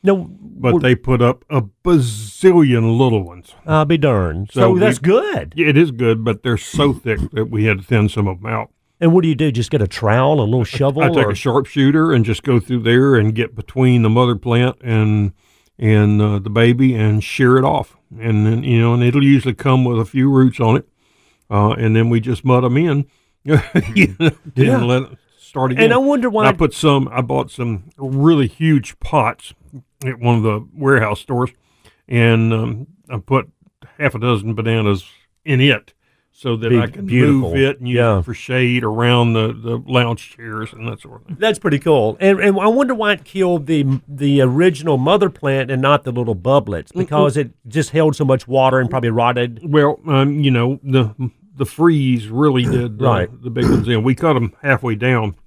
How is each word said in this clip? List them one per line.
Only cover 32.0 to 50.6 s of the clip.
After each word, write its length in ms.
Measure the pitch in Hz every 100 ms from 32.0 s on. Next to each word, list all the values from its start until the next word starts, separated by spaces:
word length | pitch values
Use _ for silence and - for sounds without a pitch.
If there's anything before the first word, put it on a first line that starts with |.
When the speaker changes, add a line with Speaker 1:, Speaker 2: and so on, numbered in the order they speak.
| _
Speaker 2:
and, 420 | 120 117 113 113
um, 340 | 110 117 113 135 _ _
I 80 | 123
put 300 | - 135 - _ _ _ - _
half 160 | 143 113
a 40 |
dozen 340 | 120 113 104 110
bananas 500 | 113 113 104 98 - _ _ _ -
in 160 | 131
it 320 | 139 110 _ _ _ _ _
so 240 | _ 131 113
that 140 | 113
Speaker 1:
Be 80 | 120
Speaker 2:
I 80 | 117
can 220 | 185 -
Speaker 1:
beautiful. 420 | 131 147 139 120
Speaker 2:
move 60 | 135
it 220 | 135 135
and 80 | 123
use 60 | 123
Speaker 1:
Yeah. 240 | 117 101
Speaker 2:
it 60 | 87
for 100 | 110
shade 480 | - 127 123 123
around 500 | 113 110 120 123 120
the, 140 | 113 110 113
the 220 | 117 117 127
lounge 440 | 127 120 117 - -
chairs 340 | 117 110 110
and 160 | 110 113
that 120 | 107
sort 200 | - 110
of 60 | -
thing. 100 | 160
Speaker 1:
That's 180 | 214 208
pretty 220 | 190 143
cool. 360 | 170 147 107 -
And, 200 | 190 196
and 200 | 202 196
I 80 | 202
wonder 260 | 240 269
why 200 | 247 214
it 100 | 196
killed 420 | - 190 185 170 143
the, 340 | 160 135 131 -
the 340 | 139 143 139
original 560 | 131 131 180 143 160 139
mother 340 | 135 208 190
plant 400 | - 143 135 127
and 100 | 131
not 220 | 135 143
the 80 | 139
little 240 | 120 117 98
bublets, 560 | 98 139 104 87 76
Speaker 2:
Mm-mm. 80 | 175
Speaker 1:
because 360 | 185 151 147 135
it 140 | 131 _ 120
just 220 | 123 147
held 260 | 151 156 147
so 80 | 135
much 220 | 131 -
water 320 | 131 131 131
and 80 | 123
probably 180 | 131 117
rotted. 520 | 113 120 123 123 117
Speaker 2:
Well, 360 | 165 147 143 - -
um, 340 | 135 139 147
you 100 | 139
know, 280 | 123